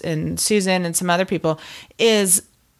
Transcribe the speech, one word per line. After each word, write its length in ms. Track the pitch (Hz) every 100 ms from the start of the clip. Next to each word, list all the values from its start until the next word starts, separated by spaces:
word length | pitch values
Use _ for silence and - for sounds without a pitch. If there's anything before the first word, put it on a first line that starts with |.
and 380 | 165 156 160 160
Susan 460 | - 214 190 185 175
and 100 | 165
some 140 | 180
other 160 | 175 185
people, 340 | 175 165 156 - - - -
is 440 | 226 214 196 175 - _ _